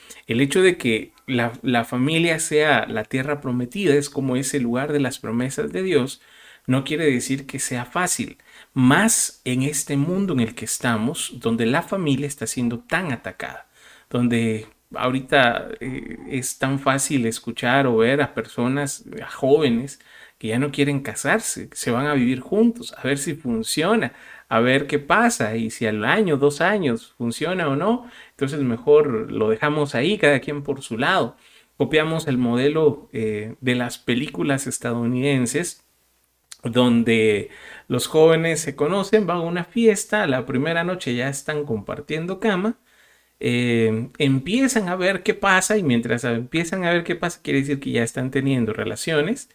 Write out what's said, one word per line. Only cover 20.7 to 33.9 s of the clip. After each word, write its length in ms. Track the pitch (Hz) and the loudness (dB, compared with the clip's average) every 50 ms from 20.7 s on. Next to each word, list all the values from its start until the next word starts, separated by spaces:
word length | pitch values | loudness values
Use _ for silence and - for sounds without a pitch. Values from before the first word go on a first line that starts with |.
quieren 280 | 143 143 143 143 143 131 | 0 0 0 0 0 -2
casarse, 680 | 139 107 104 - - 143 185 226 226 - - - - - | -4 -6 -8 -4 0 0 0 0 -2 -4 -8 -8 -10 -12
que 80 | - | -12
se 140 | - - 127 | -6 -4 -2
van 160 | 117 120 139 | 0 0 0
a 80 | 147 147 | 0 2
vivir 260 | 135 120 123 127 127 | 2 2 2 0 -2
juntos, 540 | 127 - 185 208 233 240 226 - - - - | -4 0 2 4 4 4 2 -2 -8 -14 -12
a 60 | - | -6
ver 160 | - 127 143 139 | -4 -4 -2 -2
si 160 | 139 170 147 | -4 -6 -8
funciona, 800 | 147 - 123 117 113 113 - - 151 156 190 226 226 147 120 - - - - - - - - | -6 -4 -4 -4 -4 -4 -2 -2 0 0 2 2 0 0 -2 -6 -12 -20 -20 -20 -20 -6 0
a 120 | 117 113 | 2 2
ver 260 | 117 127 131 139 143 | 4 4 4 2 0
qué 120 | - 147 147 | 0 -4 -4
pasa, 580 | 143 - 175 208 240 233 - - 120 104 110 | 0 2 2 4 4 2 2 0 -2 -2 -2
y 140 | 113 113 110 | -2 -4 -4
si 160 | - - 120 | -4 -2 -2
al 180 | 107 107 107 104 | -2 0 0 0
año, 320 | 123 165 214 214 175 147 131 | 2 2 2 2 2 2 2
dos 220 | 139 143 143 - | 2 2 2 2
años, 540 | 165 185 214 208 175 131 117 113 - - _ - | 0 0 0 0 0 0 -2 -2 -6 -12 _ -6
funciona 500 | 240 - - - 151 165 185 185 165 143 | -6 -6 -4 -2 -4 -2 -2 -2 -2 -2
o 80 | 135 | -2
no, 340 | 143 175 208 233 247 - - - - - - | 0 0 0 0 -2 -4 -12 -20 -20 -20 -20
entonces 300 | _ - 135 135 156 147 | _ -6 -4 -4 -2 -2
mejor 680 | 135 123 117 117 - 147 147 151 147 139 120 107 - - | -2 -2 -2 0 4 6 6 6 6 4 0 -2 -4 -4
lo 200 | 107 110 107 107 | -2 0 0 2
dejamos 440 | 110 - 151 147 151 156 147 139 - | 2 2 0 0 2 0 0 0 0
ahí, 240 | - 131 180 214 202 | 0 0 0 2 4
cada 220 | - 147 143 131 | 4 4 4 4
quien 220 | - - 147 147 | 0 -4 -6 -6
por 200 | 143 147 135 135 | -6 -6 -6 -6
su 160 | - - 117 110 | -8 -8 -4 -2
lado. 380 | 135 165 190 180 131 113 - _ _ _ _ - _ _ _ | 0 2 2 2 0 -2 -6 _ _ _ _ -20 _ _ _
Copiamos 500 | - - 135 156 156 156 160 160 160 156 | -4 -2 2 2 2 2 2 0 -2 -2
el 120 | 147 127 123 | -2 0 0
modelo, 680 | 123 117 120 123 131 147 151 160 156 147 147 - - - | 0 0 2 2 2 2 2 4 2 2 2 0 -6 -10
eh, 420 | - 113 110 110 107 104 107 110 113 - | -6 -4 -4 -4 -4 -6 -8 -10 -12 -4
de 140 | 127 127 123 | -2 0 0
las 240 | 123 123 123 | 0 -2 -4